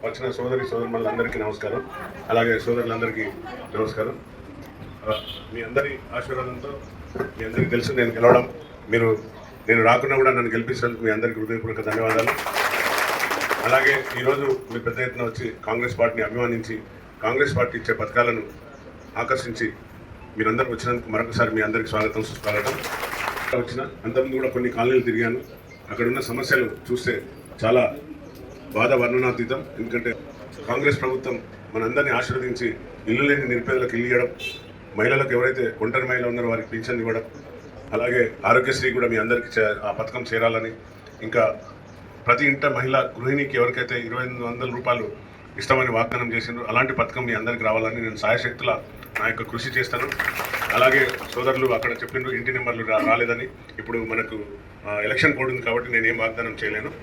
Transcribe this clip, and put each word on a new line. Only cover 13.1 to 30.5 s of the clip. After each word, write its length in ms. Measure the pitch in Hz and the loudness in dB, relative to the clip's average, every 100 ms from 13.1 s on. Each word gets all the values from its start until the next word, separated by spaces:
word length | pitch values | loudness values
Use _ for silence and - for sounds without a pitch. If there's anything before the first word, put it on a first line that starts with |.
| - - - - - 117 | 0 0 -2 0 0 4
అలాగే 380 | 131 135 135 131 127 | 6 6 4 0 0
ఈరోజు 220 | 127 139 | 2 2
మీరు 380 | 139 131 - 117 | 2 0 -2 -4
పెద్ద 200 | 117 117 | -4 -2
ఎత్తున 240 | 127 123 | -4 -2
వచ్చి 280 | 120 110 120 - - | -4 -4 -6 -6 -2
కాంగ్రెస్ 340 | 113 123 110 | 0 0 2
పార్టీని 240 | 117 113 | 2 2
అభిమానించి, 560 | 104 113 120 117 110 110 - - - - | -2 0 0 0 -4 -8 -10 -18 -20 -4
కాంగ్రెస్ 340 | 110 127 143 - | 0 4 4 4
పార్టీ 200 | 120 117 | 2 0
ఇచ్చే 160 | - | -2
పథకాలను 500 | 110 107 123 120 113 104 - - - - - - 113 | -2 0 4 4 2 -4 -12 -18 -18 -18 -18 -12 -6
ఆకర్షించి 540 | 120 123 120 113 113 - - - - - - - | -2 -2 -2 -4 -4 -4 -16 -20 -18 -18 -16 -2
మీరందరూ 340 | 110 117 131 | 0 2 0
వచ్చినందుకు 380 | 117 120 123 - | 0 -2 -2 -2
మరొకసారి 420 | 107 113 101 117 | -2 -2 2 2
మీ 100 | 107 | 2
అందరికీ 280 | 107 113 107 | 0 0 0
స్వాగతం, 340 | 110 110 110 | 0 0 0
సుస్వాగతం. 500 | 107 - 104 104 - - - - - - - - - 127 | -6 -4 -2 -2 -2 -4 -6 -6 -6 -4 -4 -4 -2 -2
వచ్చిన 220 | 120 123 117 - 113 | -2 -4 -8 -8 -2
అంతకుముందు 300 | 120 131 131 | 0 0 0
కూడా 140 | 131 | 0
కొన్ని 200 | 127 123 | 0 -2
కాలనీలు 300 | - 123 131 | 2 4 4
తిరిగాను, 420 | 120 110 117 123 - - - - - | 4 2 2 0 -6 -16 -18 -20 -12
అక్కడ 180 | 107 120 | 0 0
ఉన్న 120 | 131 | 0
సమస్యలు 520 | - 120 127 131 113 - - | -2 -4 2 2 2 -2 -4
చూస్తే 300 | 123 - 107 - - - - 110 | -2 0 -2 -4 -14 -16 -2 4
చాలా 300 | 123 - - - - - - - - - | 6 4 0 -12 -14 -16 -16 -16 -14 -4
బాధ 200 | 107 120 | 0 4
వర్ణనాతీతం. 720 | 131 120 127 127 123 117 135 - - | 4 4 4 2 2 -2 -2 -6 -8
ఎందుకంటే 320 | 113 120 120 113 - - - | -4 -2 -2 -4 -8 -16 -16